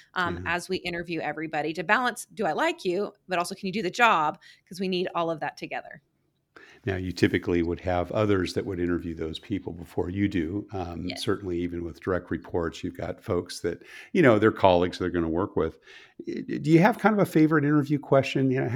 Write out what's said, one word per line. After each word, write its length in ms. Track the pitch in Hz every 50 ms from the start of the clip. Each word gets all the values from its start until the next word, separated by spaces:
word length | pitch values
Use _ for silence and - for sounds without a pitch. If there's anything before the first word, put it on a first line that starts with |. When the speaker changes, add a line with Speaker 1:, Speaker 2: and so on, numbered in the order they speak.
| - _ -
Speaker 1:
um, 240 | 185 180 170 175 -
Speaker 2:
Yeah. 60 | 92
Speaker 1:
as 240 | 165 170 175 - -
we 80 | 185
interview 420 | - - 175 170 170 170 175 165 156
everybody 520 | 113 151 151 156 160 156 156 151 147 160 160
to 100 | 185 170
balance, 420 | 180 208 254 247 240 226 - - - 160
do 120 | 214 202
I 80 | 160 151
like 300 | 226 311 339 339 - -
you? 280 | 185 170 196 208 - - _ _
But 100 | 185 180
also, 160 | 170 175 - 196
can 140 | - 196
you 60 | 190 170
do 80 | 196 170
the 80 | 185
job? 480 | 180 - 240 226 196 165 151 156 - - - - - _ _
'Cause 120 | - 185 175
we 80 | 196
need 200 | 185 185 175 185 - -
all 160 | 170 165 165
of 100 | 160 147
that 160 | 147 139 -
together. 440 | - 170 143 139 - - - - - _ _ _ _ _ _ _ _ _ _ _ - - - - - -
Speaker 2:
Now, 120 | 101 95
you 160 | 95 92 92 87
typically 500 | - - 92 - 90 - 90 87 87 82
would 160 | 85 85 -
have 300 | - 92 90 90 85 -
others 420 | - 110 107 104 101 92 87 - -
that 120 | 101 -
would 140 | 98 95 87
interview 360 | 87 87 87 80 82 85 80
those 240 | 82 82 80 80 -
people 320 | - - 101 87 - 87
before 380 | 85 87 82 - - 101 85 90
you 180 | 95 101 101
do. 400 | 98 98 90 78 82 98 104 - - 104
Um, 340 | 92 87 87 85 85 87
Speaker 1:
Yes. 80 | 90 -
Speaker 2:
certainly, 440 | - - 110 98 90 101 92 87 87
even 240 | 87 87 87 87 85
with 160 | 85 80 -
direct 280 | - 98 90 85 - -
reports, 540 | 85 - - - - 87 82 82 - - -
you've 140 | 87 -
got 260 | - 85 85 - - -
folks 380 | - 92 87 87 - - -
that, 200 | - 85 82 - - - - - - -
you 100 | - 196
know, 160 | 156 123 110
they're 140 | 104 110 107
colleagues 480 | - - - 95 90 87 92 90 - -
they're 100 | 92 87
gonna 200 | 82 87 82 80
work 260 | 80 87 101 - -
with. 240 | 95 82 80 - _ _ - - - - - _ - -
I, 140 | - - - - - - -
do 80 | 139 151
you 100 | 160 160
have 200 | 185 226 214 -
kind 140 | - 214 214
of 60 | 202
a 60 | 175 -
favorite 320 | - 160 156 156 165 151 139
interview 360 | 147 151 147 135 135 147 139
question? 520 | - - 143 135 131 - - 139 135 135
You 100 | 127 135
know, 60 | 139 123 117